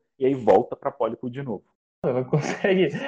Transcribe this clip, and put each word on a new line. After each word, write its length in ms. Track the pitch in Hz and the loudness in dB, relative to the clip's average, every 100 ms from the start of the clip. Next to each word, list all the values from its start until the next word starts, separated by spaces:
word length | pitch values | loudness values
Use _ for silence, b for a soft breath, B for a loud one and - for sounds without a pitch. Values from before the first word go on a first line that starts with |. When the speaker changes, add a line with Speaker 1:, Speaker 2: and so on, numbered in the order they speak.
| _ - | _ 0
Speaker 1:
e 80 | 131 | 0
aí 80 | |
volta 420 | 139 110 98 127 - | 2 4 4 2 -4
pra 160 | 139 | -6
pólipo 380 | - 113 117 127 | -2 -4 -4 -8
de 140 | 123 | -8
novo. 200 | 139 98 _ _ _ _ | -8 -10 _ _ _ _
Speaker 2:
Ela 220 | 160 127 127 | -2 -2 0
consegue 640 | 156 - - 202 190 165 202 | -2 -2 -2 2 4 2 0